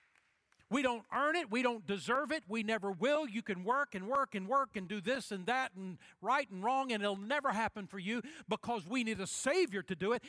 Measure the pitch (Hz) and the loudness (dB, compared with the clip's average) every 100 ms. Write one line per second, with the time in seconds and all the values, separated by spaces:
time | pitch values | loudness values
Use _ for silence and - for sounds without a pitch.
0 | _ _ _ _ _ _ _ 254 262 240 | _ _ _ _ _ _ _ 2 2 0
1 | - 233 285 339 269 233 247 226 170 202 | -2 0 2 2 0 2 2 0 -2 -4
2 | 147 254 285 311 175 226 214 220 196 180 | 2 2 2 -2 -2 -2 0 0 0 0
3 | 240 294 294 208 - 185 180 262 285 196 | 2 2 2 -4 -4 -4 0 0 0 -4
4 | 196 277 262 202 190 269 262 208 180 208 | -2 0 0 -2 2 2 2 -2 -6 -4
5 | 180 262 - 196 180 254 262 185 190 165 | -2 -2 -2 -4 0 0 0 -6 -10 -10
6 | - - - 277 240 190 208 269 269 220 | -16 -6 2 2 2 -2 0 2 2 0
7 | 202 196 208 285 277 202 220 - 190 196 | 0 -2 0 0 2 2 0 -2 -8 -6
8 | 185 240 226 320 226 214 - 233 165 254 | -2 -2 -4 -10 -6 -4 -2 -4 -2 -2
9 | 220 214 190 - 262 349 330 190 - 175 | 0 -2 -4 -2 2 4 2 0 -4 -2
10 | 190 240 | 0 0